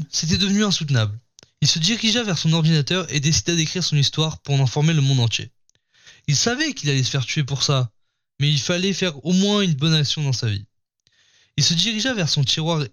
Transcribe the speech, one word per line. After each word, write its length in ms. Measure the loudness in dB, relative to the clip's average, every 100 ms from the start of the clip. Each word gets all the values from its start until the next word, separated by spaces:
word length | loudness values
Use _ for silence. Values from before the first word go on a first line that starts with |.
| -4
c'était 260 | -4 -2 0
devenu 280 | 2 2
insoutenable. 540 | 2 0 0 2 0 -4 -14 -20 -20 _
Il 80 | 0
se 100 | 0
dirigea 440 | -2 0 0 0
vers 160 | 0 0
son 140 | 2
ordinateur 600 | 2 4 2 2 -2 -2
et 80 | -2
décida 340 | 0 0 0 0
d'écrire 260 | -2 -2
son 140 | 0 2
histoire 420 | 2 0 -2 -4
pour 160 | -2
en 80 | 0
informer 320 | 0 2 2
le 60 | 2
monde 200 | 2 2
entier. 300 | 0 -2 -8 _ _ _ _ _ -20 -10 -4
Il 80 | 0
savait 360 | 0 0 -2
qu'il 160 | -2 -2
allait 120 | 0
se 80 | 0
faire 160 | -2 -2
tuer 160 | -4
pour 200 | -4 -2
ça, 280 | 0 0 -2 -8 _ _ _ -4
mais 100 | 0
il 120 | 0
fallait 320 | 0 -2 -2
faire 320 | -2 -4 -4
au 80 | 0
moins 300 | 2 2 2
une 120 | 2
bonne 200 | 0 2
action 280 | 2 2 0
dans 100 | -2
sa 160 | -2 -2
vie. 180 | -4 -8 _ _ _ _ _ _ _ _ -2
Il 80 |
se 100 | 0
dirigea 400 | 0 0 -2 -2
vers 140 | -2 0
son 160 | 0
tiroir 400 | 0 0 0 -2 -2